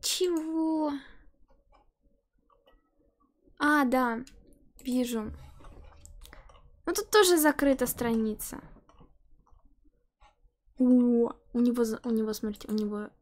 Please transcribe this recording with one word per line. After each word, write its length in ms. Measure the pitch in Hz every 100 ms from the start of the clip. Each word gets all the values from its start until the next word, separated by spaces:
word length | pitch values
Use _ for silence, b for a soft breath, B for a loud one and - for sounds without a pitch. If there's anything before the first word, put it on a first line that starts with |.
Чего? 920 | - - 370 339 311 320 320 320 302 285 B B B _ _ _ _ _ _ _ _ _ _ _ _ _ _ _ _ _ _ _ _ _ _ -
А, 240 | 294 302 262
да. 340 | 254 254 226 254 - - - - -
Вижу. 500 | - 247 240 226 214 - - - - - - - - - - b b b - - -
Ну, 80 |
тут 160 | 349 392
тоже 280 | 427 381 349
закрыта 480 | 302 294 277 262 247
страница. 720 | - 240 226 220 214 - - - - _ _ - _ _ - _ - _ _ _ _ _ _ _ _ _ _ _ -
О, 40 | 254 254 240 240 233 - _
у 60 | 233
него 240 | 240 240
за-, 160 | 226 214
у 60 | 247
него, 240 | 226 220
смотрите, 340 | 214 214 208 -
у 40 |
него 360 | 214 214 208 208 _